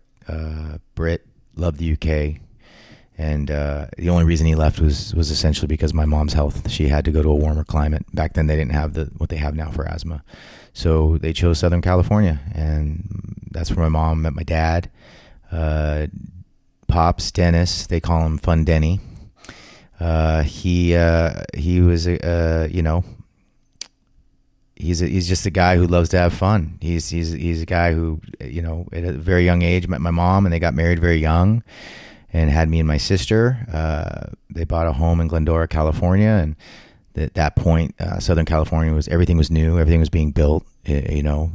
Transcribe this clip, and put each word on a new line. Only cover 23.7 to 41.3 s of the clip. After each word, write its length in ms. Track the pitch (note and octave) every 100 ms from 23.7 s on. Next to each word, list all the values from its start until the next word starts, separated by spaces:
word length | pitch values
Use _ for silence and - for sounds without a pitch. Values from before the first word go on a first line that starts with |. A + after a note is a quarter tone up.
| _ - _ _ _ _ _ _ _ _ _
he's 260 | D#2+ E2+
a, 60 | E2+
he's 200 | F#2 F2
just 180 | F#2+ G2+
a 40 |
guy 260 | E2 F2+ F2+
who 120 | F2
loves 220 | F2 E2
to 80 | F2+
have 160 | F2
fun. 440 | - F#2+ G#2 D#2 E2
He's, 280 | E2 E2+ -
he's, 220 | E2+ E2
he's 300 | E2 E2+ E2
a 20 | E2
guy 280 | F2 E2+
who, 280 | E2 E2 D#2 - -
you 220 | B1+ D#2
know, 260 | E2 D#2+ E2+
at 100 | E2+
a 80 | F2
very 320 | D2 E2+ F2+
young 200 | F2+ F2
age 240 | F2 F2+ F2
met 140 | D2+
my 100 | E2+
mom, 340 | E2+ F2 F#2+ G2
and 80 |
they 60 | E2+
got 160 | E2+ C2+
married 240 | E2+ E2+
very 180 | E2+ E2
young, 460 | D#2 E2 F#2 A#2 - - - - - - -
and 180 | E2 D#2+
had 200 | D2+ D#2+
me 100 | D#2+
and 80 | D#2
my 100 | D2+
sister. 600 | - G2 - A2 A#2+ B2+ -
Uh, 600 | D#2+ D#2+ D#2 G1+ - - - _
they 140 | E2
bought 240 | D#2+ E2 E2
a 60 |
home 260 | C2+ E2+ E2+
in 80 | E2
Glendora, 400 | E2 D#2 E2 E2
California, 640 | D#2+ D#2 D#2+ F2 F#2+ G#2+
and 260 | G#2+ D#2 D2+ - - - _ _ -
at 180 | D#2
that 220 | - D2+ -
point, 400 | F2+ E2 E2 -
uh, 200 | E2+ E2+
Southern 260 | - E2 D#2
California 480 | D#2+ D2+ D#2+ D#2+
was, 140 | D#2 D2+
everything 300 | E2+ F2 E2+
was 120 | D2+
new, 300 | D#2+ D#2+ E2+
everything 200 | D#2+ E2
was 100 | D#2
being 200 | E2+ D2+
built. 340 | C#2 D2 D#2+ - _ -
Y-, 200 | C#2+ C2+
you 140 | D2+
know, 280 | D2